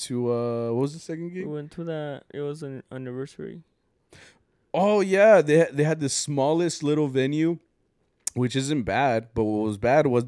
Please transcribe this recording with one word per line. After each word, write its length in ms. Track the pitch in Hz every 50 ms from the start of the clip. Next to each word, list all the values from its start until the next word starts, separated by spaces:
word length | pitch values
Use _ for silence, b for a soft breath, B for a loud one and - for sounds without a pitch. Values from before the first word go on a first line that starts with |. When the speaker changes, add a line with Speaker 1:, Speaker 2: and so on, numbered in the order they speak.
| - -
Speaker 1:
to, 240 | 131 123 120 120 120
uh, 340 | 117 120 120 117 117 117 117
what 100 | 117 120
was 120 | 135 143 147
the 60 | 165
second 300 | - - 165 160 170 175 175
gig? 120 | 180 185
Speaker 2:
We 80 | 151 151
went 180 | 151 147 151 -
to 100 | - 170
that. 380 | 170 160 156 151 147 143 - - _ -
It 80 | -
was 220 | 147 143 147 151 151
an 180 | 139 135 131 - _
anniversary. 720 | - 131 131 127 123 127 135 151 - - 147 - - 170 160 _ _ _ _ _ _ _ _ _ b b b b b b b _ _ _ _ _ -
Speaker 1:
Oh, 260 | 156 185 208 214 208
yeah. 400 | 196 196 190 190 202 226 214 185
They, 260 | 156 147 147 160 165 -
they 120 | 135 139 147
had 160 | 156 160 156
the 100 | 151 135
smallest 720 | - - - - 147 139 131 143 156 165 175 170 151 - -
little 240 | 143 151 156 151 143
venue, 520 | 131 135 131 135 147 151 156 165 170 160 - _ _ _ _ _ _ _ _ _ _ _ _ - -
which 220 | 120 123 123 113
isn't 280 | 135 135 139 156 147 110
bad. 440 | 92 95 117 139 135 117 113 113 117 _
But 80 | 117 110
what 200 | 107 107 107 107
was 140 | 110 104 101
bad 300 | 104 117 131 156 170 143
was 180 | 123 120 120